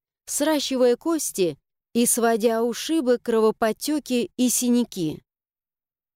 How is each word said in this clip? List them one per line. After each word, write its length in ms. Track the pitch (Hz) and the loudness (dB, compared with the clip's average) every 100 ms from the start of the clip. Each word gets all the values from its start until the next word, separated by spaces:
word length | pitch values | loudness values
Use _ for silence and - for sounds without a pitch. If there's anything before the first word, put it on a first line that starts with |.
| _ _ - | _ _ -10
сращивая 680 | - 302 302 - 262 254 240 | -4 0 0 -2 0 2 2
кости — 640 | 320 330 - - 180 143 _ _ _ | 0 -2 -4 -2 -2 -4 _ _ _
и 140 | 233 240 | 0 0
сводя 560 | - 233 226 226 226 | 2 0 2 0 0
ушибы, 560 | 240 226 - 320 254 240 | -2 -4 -4 -2 0 0
кровоподтёки 1120 | - 226 220 208 220 214 - 302 - 247 226 - | 0 2 2 2 -2 -2 -4 -4 -2 -2 -2 0
и 120 | 247 | 0
синяки. 720 | - 247 240 233 - 156 - - _ _ _ _ _ _ _ _ | 0 2 2 0 -4 -6 -6 -14 _ _ _ _ _ _ _ _